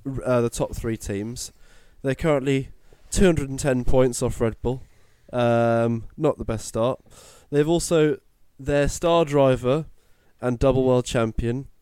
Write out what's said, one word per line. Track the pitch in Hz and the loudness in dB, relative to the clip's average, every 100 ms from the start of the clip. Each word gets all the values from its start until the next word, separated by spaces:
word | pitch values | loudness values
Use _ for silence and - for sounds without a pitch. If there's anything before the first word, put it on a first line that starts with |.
| 139 127 | -12 -6
uh, | 127 123 | -2 0
the | 117 | 0
top | - - | -2 -6
three | - 117 110 | -4 -6 -6
teams. | - 101 110 127 - - - - - _ | -6 -8 -8 -10 -14 -16 -20 -20 -20 _
They're | 135 | -6
currently | 131 165 143 135 135 131 - - - - | -2 0 0 0 -2 -4 -14 -20 -20 -6
two | - | 2
hundred | 190 151 139 | 4 4 -2
and | 131 | -2
ten | 143 127 | 0 0
points | 120 131 131 120 | 4 4 4 0
off | 120 - | -4 -2
Red | 117 - | -4 -2
Bull. | 120 131 - _ - _ - | -6 -6 -10 _ -20 _ -8
Um, | 123 120 117 117 117 117 117 - - | -2 0 2 2 2 0 -2 -6 -2
not | 156 - | -2 -2
the | |
best | 113 107 - | -6 -6 -6
start. | 113 120 - - - - - _ | -2 -2 -4 -12 -20 -20 -20 _
They've | 143 151 | 0 2
also, | 170 - 165 151 - _ _ _ - | 0 2 2 2 0 _ _ _ -12
their | 135 143 139 | -2 0 0
star | - 170 170 | 0 2 2
driver | 151 143 135 123 123 151 151 - _ _ _ _ | 4 4 4 2 0 -2 -4 -16 _ _ _ _
and | 123 120 | -4 0
double | 135 131 | 2 2
world | 131 127 | 2 2
champion, | - 123 113 - 117 127 135 _ | 0 -2 -2 -2 -4 -4 -10 _